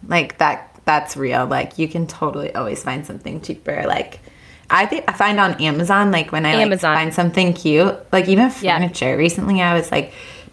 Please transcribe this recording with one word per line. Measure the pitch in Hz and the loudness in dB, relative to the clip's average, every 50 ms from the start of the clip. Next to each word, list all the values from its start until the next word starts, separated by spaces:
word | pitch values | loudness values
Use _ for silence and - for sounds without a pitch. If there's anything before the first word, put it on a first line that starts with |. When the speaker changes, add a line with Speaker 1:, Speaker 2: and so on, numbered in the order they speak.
| - | -8
Speaker 1:
Like, | - 175 170 151 131 - - | -2 -2 -2 -2 -2 -2 0
that, | 160 151 - - - - - - - | 0 0 0 -2 -8 -16 -16 -8 -2
that's | - 151 151 - - - | 0 0 0 0 -4 -8
real. | 139 135 127 127 127 127 | -6 -4 -2 0 0 0
Like, | 127 135 131 - 135 - - | 0 -2 -2 -4 -4 -4 -4
you | 160 156 | -4 -4
can | - 170 170 | -2 -4 -6
totally | 156 - - 160 147 - 147 143 - - | -6 -6 -4 -4 -4 -4 -4 -8 -8 -6
always | - 127 107 104 - - | -6 -6 -6 -6 -6 -6
find | - 131 139 143 | -8 -8 -8 -8
something | - 98 - - - - 160 | -12 -14 -14 -12 -12 -12 -10
cheaper. | - - - - - - 147 147 - | -10 -10 -10 -10 -8 -8 -6 -4 -2
Like, | - - - - - - - - - - - - - - - - - | -2 -2 -2 -4 -8 -12 -20 -20 -20 -20 -20 -20 -20 -20 -14 -6 0
I | - 180 202 | 2 2 2
think | 214 - 339 - - | 2 -2 -4 -2 -2
I | 190 | 0
find | - 202 208 208 208 | 0 0 2 2 2
on | 196 185 160 | 2 2 2
Amazon, | - 156 156 147 151 175 175 202 196 202 202 190 | 0 -2 -2 0 0 0 2 2 4 4 4 2
like, | 165 151 - - | 2 0 0 -2
when | 156 160 | 0 0
I, | 151 156 | 2 2
like, | 220 220 | 2 2
Speaker 2:
Amazon. | 214 196 185 175 160 151 | 2 2 0 2 2 2
Speaker 1:
find | 160 160 165 160 | 2 0 0 0
something | - 175 170 170 196 185 175 175 | 0 0 2 2 2 2 2 2
cute, | 175 - 160 151 151 175 196 185 - - - - | 0 2 2 4 4 4 4 2 -2 -6 0 0
like, | 190 185 185 | 2 2 4
even | 190 190 247 262 262 - 196 | 4 4 4 4 2 -2 -2
Speaker 2:
Yeah. | 185 170 160 | 0 2 2
Speaker 1:
furniture. | 180 175 175 - - 131 131 | 0 0 -2 -2 -2 0 2
Recently, | 139 156 170 170 - - 196 196 190 | 2 2 0 0 0 0 0 2 2
I | 180 175 175 | 2 2 2
was, | 170 165 - - | 2 0 0 -2
like, | - - - - - - - - - - - | -2 -2 -4 -10 -18 -20 -20 -20 -20 -18 -10